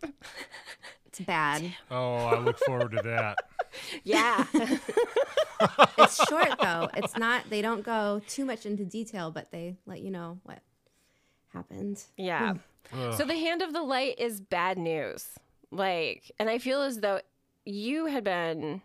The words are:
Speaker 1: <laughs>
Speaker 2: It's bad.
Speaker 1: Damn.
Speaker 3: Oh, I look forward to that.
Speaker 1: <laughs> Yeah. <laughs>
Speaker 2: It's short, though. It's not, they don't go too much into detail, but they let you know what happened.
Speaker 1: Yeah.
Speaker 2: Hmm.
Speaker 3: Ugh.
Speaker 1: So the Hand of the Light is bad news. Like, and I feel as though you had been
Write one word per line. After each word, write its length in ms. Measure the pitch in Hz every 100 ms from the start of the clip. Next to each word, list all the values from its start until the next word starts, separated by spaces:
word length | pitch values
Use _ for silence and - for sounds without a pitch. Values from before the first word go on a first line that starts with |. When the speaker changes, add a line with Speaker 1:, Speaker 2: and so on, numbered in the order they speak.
Speaker 1:
<laughs> 40 | 311 - - - - - - - - - _
Speaker 2:
It's 120 | -
bad. 420 | 185 165 151 151
Speaker 1:
Damn. 100 | 175 175 -
Speaker 3:
Oh, 240 | 127 127 120 120
I 140 | 117
look 180 | 123 -
forward 320 | - 127 120
to 80 | -
that. 340 | 117 113 107 104 - - -
Speaker 1:
<laughs> 320 | - - 311 -
Yeah. 400 | 214 233 214 -
<laughs> 20 | - 233 302 - 440 480 - 554 - 622 - - - 285 -
Speaker 2:
It's 260 | 311 - -
short, 300 | 302 320 -
though. 280 | 214 170 165 -
It's 200 | 202 240
not, 320 | 226 240 -
they 120 | 208
don't 220 | 214 226
go 380 | 214 220 208 208 208
too 180 | - 269
much 200 | 226 208
into 180 | 208 190
detail, 440 | 220 226 202 165
but 200 | 156 -
they 240 | 170 170 185 -
let 160 | 185
you 80 | 190
know 300 | 185 170 175
what 160 | - - _ _ _ _ _ _ _ _ _
happened. 480 | 180 175 190 202 202 - -
Speaker 1:
Yeah. 380 | 185 160 104 175 - _ -
Speaker 2:
Hmm. 80 | 127
Speaker 3:
Ugh. 140 | 123 110
Speaker 1:
So 80 | 285
the 100 | 330
Hand 240 | 330 339
of 120 | 359
the 100 | 311
Light 320 | 285 262 269 -
is 220 | 233 208
bad 360 | 190 175 180 185
news. 500 | 165 160 113 - - - _ _ -
Like, 600 | 175 190 175 151 90 - -
and 100 | 220
I 80 | 233
feel 240 | 254 269
as 180 | 277 226
though 180 | 202 196 - _ _ _ -
you 420 | 202 220 302 320
had 160 | 277
been 580 | 202 180 165 160 151 185